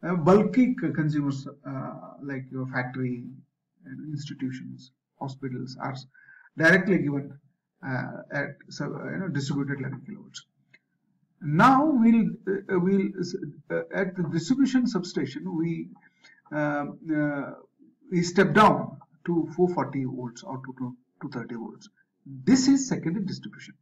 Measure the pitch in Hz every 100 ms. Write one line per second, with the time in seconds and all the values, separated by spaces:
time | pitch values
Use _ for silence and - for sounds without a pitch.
0 | 160 180 151 202 208 - 254 - 160 131
1 | 151 147 143 131 - - 139 135 - -
2 | - - 139 135 131 131 127 131 123 131
3 | 127 123 123 - - _ _ _ - 131
4 | 143 147 - - 131 - 127 127 - _
5 | _ _ 139 - 135 127 127 - 135 135
6 | - _ - - _ - 160 185 180 170
7 | 143 139 - - _ _ _ _ - 127
8 | - - - - - - - - 143 -
9 | - 156 185 139 135 139 135 127 131 127
10 | - - - - _ _ _ _ _ _
11 | _ _ _ _ 151 151 233 269 311 269
12 | 226 226 180 - - 190 - 185 175 196
13 | 190 - 175 - 147 - - 170 - 180
14 | 190 185 160 160 - 262 269 254 233 180
15 | - - 131 - 180 165 165 165 165 -
16 | _ _ - _ _ 147 147 147 143 -
17 | 160 151 147 143 135 - - _ - _
18 | - 180 165 - 185 180 214 - - -
19 | - _ - 170 151 - 180 175 131 139
20 | 127 123 123 117 - 131 131 127 123 127
21 | _ _ 139 127 107 117 113 - - _
22 | _ _ - 135 131 262 - 277 - 151
23 | 160 190 196 - - - - -